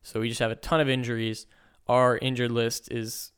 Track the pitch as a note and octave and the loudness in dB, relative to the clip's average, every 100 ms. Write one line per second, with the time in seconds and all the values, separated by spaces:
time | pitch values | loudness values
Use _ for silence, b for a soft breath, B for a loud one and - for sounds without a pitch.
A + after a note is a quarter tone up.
0 | - A2 A2+ A#2 A#2 A#2 - E3 C#3+ C3 | -8 -4 -4 -2 -2 -2 0 2 2 0
1 | B2 A#2 A2+ G#2+ - b b b - B2 | -2 -2 -4 -6 -14 b b b 2 4
2 | B2+ A#2+ C3 B2 A#2+ A#2 A#2 A2+ - A#2+ | 6 4 0 0 0 0 0 -4 -8 -8
3 | A2+ - - | -6 -10 -14